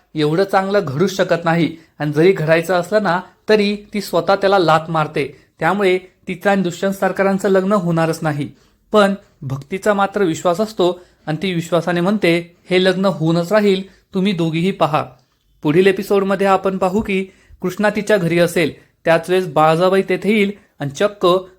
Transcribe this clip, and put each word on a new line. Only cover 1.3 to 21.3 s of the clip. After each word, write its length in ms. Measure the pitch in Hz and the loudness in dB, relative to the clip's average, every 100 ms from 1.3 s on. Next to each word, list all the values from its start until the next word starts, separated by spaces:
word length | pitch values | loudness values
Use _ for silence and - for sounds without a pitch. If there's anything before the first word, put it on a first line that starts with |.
| 165 | -2
नाही 320 | 170 170 151 - _ - | 0 0 -2 -4 _ -8
आणि 140 | 147 | -4
जरी 200 | 147 180 | 2 2
घडायचं 420 | 190 156 165 165 | 2 2 0 2
असलं 280 | 180 170 208 | -2 0 0
ना, 180 | 202 180 - _ - | 0 -2 -6 _ 0
तरी 280 | 214 202 208 - | 2 2 -4 -8
ती 60 | 208 | -10
स्वतः 360 | - 175 160 202 | -4 -2 0 0
त्याला 220 | 196 196 | 2 2
लाथ 320 | 160 160 165 | 4 2 0
मारते. 500 | 165 151 156 135 - _ _ | -4 -2 -4 -6 -10 _ _
त्यामुळे 400 | 160 202 190 185 | -2 0 0 0
तिचं 520 | - _ - 180 202 | -4 _ -12 -4 0
आणि 120 | 202 | 0
दुष्यंत 300 | 175 170 196 | -2 -2 -4
सरकारांचं 560 | 196 185 185 196 196 202 | -2 -2 0 0 0 2
लग्न 240 | 190 190 | 2 2
होणारच 460 | 208 170 165 165 165 | 0 0 0 0 -2
नाही." 260 | 160 143 139 - _ _ _ | -4 -4 -8 -12 _ _ _
पण 220 | 214 196 196 - _ | 2 2 0 -10 _
भक्तीचा 520 | 135 135 - 190 214 | -10 -10 -8 -4 0
मात्र 280 | 202 196 202 | 0 0 0
विश्वास 380 | 185 160 180 170 | -2 0 -2 0
असतो 400 | 214 - 180 180 - _ - | -2 0 0 -2 -12 _ -8
आणि 100 | 156 | -4
ती 120 | 196 | -4
विश्वासाने 460 | 170 165 170 175 175 | -4 -2 -2 0 0
म्हणते, 560 | 175 214 180 170 170 _ - | 0 0 2 0 -4 _ -2
"हे 140 | 180 | 2
लग्न 200 | 185 185 | 2 2
होऊनच 480 | 196 151 160 170 170 | -2 0 0 0 0
राहील, 300 | 214 208 190 190 _ _ | 2 2 0 -4 _ _
तुम्ही 180 | 196 196 | -4 -2
दोघीही 380 | 170 165 160 185 | -2 -2 -2 -2
पहा." 340 | 190 156 147 127 - _ _ _ _ | 0 0 0 -4 -12 _ _ _ _
पुढील 240 | 151 160 196 | 0 2 2
एपिसोडमध्ये 600 | 190 196 202 196 190 196 | 0 0 0 0 0 2
आपण 320 | 185 196 190 | 2 0 -2
पाहू 220 | 185 202 | -2 -2
की 260 | 220 190 190 _ _ - | -2 -4 -4 _ _ -10
कृष्णा 300 | 185 180 208 | -8 -2 -2
तिच्या 260 | 208 202 214 | 0 0 0
घरी 220 | 165 170 | 2 2
असेल, 340 | 170 175 151 - _ _ | 2 0 -2 -4 _ _
त्याच 260 | 165 165 160 | 0 2 2
वेळेस 160 | 185 185 | -2 0
बाळजाबाई 560 | 147 156 165 180 196 | 2 2 4 2 2
तेथे 280 | 190 180 185 | 0 -2 0
येईल 200 | 220 202 202 _ - | 0 0 -4 _ -10
आणि 120 | 143 | -10
चक्क 360 | - 202 202 180 | -2 -2 2 2